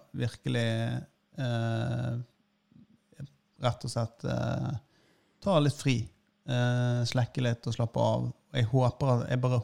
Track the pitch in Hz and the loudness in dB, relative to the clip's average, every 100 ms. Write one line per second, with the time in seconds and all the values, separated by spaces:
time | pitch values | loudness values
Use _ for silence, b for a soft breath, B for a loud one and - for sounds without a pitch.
0 | - - 120 - - 123 117 113 117 120 | -8 -6 -6 -4 -4 0 0 0 -2 -4
1 | - _ _ - 127 117 113 113 120 117 | -8 _ _ -6 -2 -2 0 -2 -2 -2
2 | 123 120 123 _ _ _ _ - - _ | -2 -4 -8 _ _ _ _ -20 -20 _
3 | _ - 139 _ _ - 123 117 127 120 | _ -18 -18 _ _ -4 -2 -2 -4 -2
4 | 113 - 127 123 120 123 - 117 b b | -4 -4 -4 -2 -2 -2 -2 -6 b b
5 | b b b _ - 175 147 - 139 120 | b b b _ 2 4 4 2 0 0
6 | 113 - _ _ - 123 123 123 123 120 | -2 -12 _ _ -4 0 2 2 2 0
7 | 120 127 120 - 123 117 - 117 113 120 | 0 0 0 0 0 0 -4 -2 -2 0
8 | 113 120 123 - _ 135 113 135 123 - | 2 2 -2 -6 _ -2 2 4 2 2
9 | 139 120 - 127 127 123 | 0 2 0 0 2 0